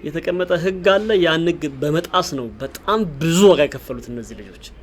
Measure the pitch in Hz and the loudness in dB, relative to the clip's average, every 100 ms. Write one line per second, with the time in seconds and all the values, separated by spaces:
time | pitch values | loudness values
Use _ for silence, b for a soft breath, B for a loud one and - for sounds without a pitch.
0 | 156 160 165 180 180 175 180 190 190 196 | -8 -6 -4 -4 0 0 0 0 2 2
1 | 214 214 170 160 170 165 147 135 147 156 | 2 2 2 2 0 -2 -6 -4 -2 -2
2 | 156 185 175 139 117 107 135 - - 214 | 0 -2 -2 -6 -8 -10 -12 -10 -2 -2
3 | 196 139 160 170 202 156 143 131 - 123 | -2 -2 0 6 6 6 2 -2 -12 -12
4 | 120 120 110 107 101 87 - - | -10 -12 -12 -16 -18 -20 -20 -20